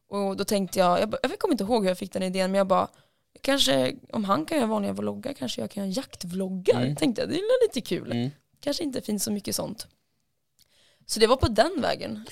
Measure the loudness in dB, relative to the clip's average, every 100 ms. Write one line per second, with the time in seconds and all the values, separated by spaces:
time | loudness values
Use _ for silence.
0 | _ -4 -4 -4 0 0 0 4 4 4
1 | 2 -2 -4 -2 0 0 2 2 2 0
2 | -6 -4 -2 0 2 2 4 2 2 -6
3 | _ _ _ -6 0 2 4 4 2 -2
4 | -8 -4 0 0 0 0 0 0 -2 -4
5 | -4 -6 -8 -6 -6 -6 -6 -4 -4 -4
6 | -6 -12 -8 -4 -4 0 2 4 2 2
7 | 0 0 -2 -2 2 2 2 0 -4 -4
8 | -2 -2 -2 -6 _ _ -6 -4 -4 -4
9 | -4 -2 -2 -2 -4 -4 -6 -8 -16 _
10 | _ _ _ _ _ _ _ _ _ _
11 | -8 2 4 4 4 4 2 2 -2 -2
12 | -6 -8 -12